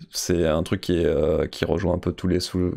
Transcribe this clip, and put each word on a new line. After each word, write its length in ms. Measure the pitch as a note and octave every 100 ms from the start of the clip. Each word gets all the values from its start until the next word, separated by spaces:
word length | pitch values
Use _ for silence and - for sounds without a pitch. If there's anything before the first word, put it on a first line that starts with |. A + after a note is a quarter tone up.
| -
c'est 360 | - - F2 D#2+
un 160 | D#2
truc 160 | E2+ G2
qui 180 | - F2
est, 80 | D#2+
euh, 400 | D2+ D2+ D#2 C#2+
qui 180 | -
rejoint 300 | - D#2+ F2
un 40 | F2
peu 140 | -
tous 140 | E2+ F#2
les 140 | F2+
Soul-, 340 | - F#2 F2+